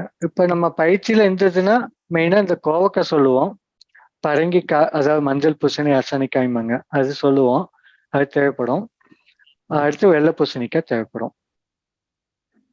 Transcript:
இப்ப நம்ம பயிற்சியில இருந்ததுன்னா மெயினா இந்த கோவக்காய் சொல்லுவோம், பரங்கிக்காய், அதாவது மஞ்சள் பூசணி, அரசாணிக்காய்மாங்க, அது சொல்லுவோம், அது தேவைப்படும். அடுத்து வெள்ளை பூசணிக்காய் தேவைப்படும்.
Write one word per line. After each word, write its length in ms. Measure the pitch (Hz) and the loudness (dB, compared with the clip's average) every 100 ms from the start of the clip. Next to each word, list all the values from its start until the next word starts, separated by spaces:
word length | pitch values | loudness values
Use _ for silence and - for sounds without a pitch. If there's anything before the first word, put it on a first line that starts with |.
| 175 _ | -6 _
இப்ப 280 | 165 - 180 | -8 -2 0
நம்ம 280 | 175 170 165 | 0 -2 0
பயிற்சியில 480 | 160 196 - 220 | 0 0 0 2
இருந்ததுன்னா 520 | 196 185 190 180 190 240 233 _ _ | 2 2 0 2 2 0 -2 _ _
மெயினா 240 | 165 170 202 | -2 2 2
இந்த 200 | 185 175 | 2 -2
கோவக்காய் 480 | 151 165 196 196 165 | -2 0 0 0 0
சொல்லுவோம், 400 | 156 135 127 185 208 _ _ _ _ _ _ | 2 2 2 0 -4 _ _ _ _ _ _
பரங்கிக்காய், 680 | 156 147 170 175 - 151 160 | -2 0 0 0 0 2 2
அதாவது 340 | 156 139 151 | 2 0 0
மஞ்சள் 360 | 143 139 156 147 | 0 0 0 0
பூசணி, 300 | 143 - 147 | -2 0 0
அரசாணிக்காய்மாங்க, 880 | 135 - 139 135 135 127 120 113 120 - | 0 0 -4 -2 -2 -2 -2 -4 -6 -4
அது 240 | 147 135 | -2 -2
சொல்லுவோம், 520 | 143 143 139 127 135 185 _ _ _ _ | -2 0 2 2 0 -4 _ _ _ _
அது 160 | 139 139 | -4 -2
தேவைப்படும். 580 | 147 139 135 120 156 226 _ _ _ _ _ _ _ _ | 0 -2 -2 -4 -4 -6 _ _ _ _ _ _ _ _
அடுத்து 360 | 151 147 147 196 | -2 -2 2 2
வெள்ளை 240 | 156 156 | 4 2
பூசணிக்காய் 560 | 160 143 131 120 165 - | 0 -4 -4 -6 -6 -4
தேவைப்படும். 440 | 117 107 120 120 - _ _ _ _ _ _ _ _ _ _ _ _ _ | -6 -6 -8 -10 -12 _ _ _ _ _ _ _ _ _ _ _ _ _